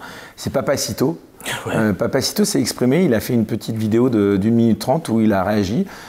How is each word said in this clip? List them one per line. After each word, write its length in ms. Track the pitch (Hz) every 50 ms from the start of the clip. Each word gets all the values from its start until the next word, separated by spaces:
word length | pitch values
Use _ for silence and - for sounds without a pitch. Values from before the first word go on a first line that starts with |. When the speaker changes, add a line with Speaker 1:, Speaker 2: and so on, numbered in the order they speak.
| - - - - - - -
Speaker 1:
C'est 160 | - - - -
Papacito. 640 | 139 127 151 143 120 - - 110 - 139 135 170 - - - - - - - - - -
Speaker 2:
Ouais. 80 | - -
Speaker 1:
Euh, 180 | 113 110 107 98
Papacito 520 | - 117 117 - 135 113 - - - 208
s'est 140 | - - 139
exprimé, 440 | 127 - - - 135 123 131 170 190
il 80 | 156 117
a 40 | 104
fait 140 | - - 131
une 120 | 117 110
petite 300 | - 117 107 - - 113
vidéo 340 | 110 110 110 104 117 120 131
de, 280 | 117 107 101 101 101 98
d'une 160 | 95 113 117
minute 240 | 117 117 117 107 -
trente 320 | - - 131 165 160 -
où 100 | 110 113
il 140 | 110 107 101
a 100 | 95 90
réagi, 440 | 98 107 107 104 90 107 151 196 190 - - -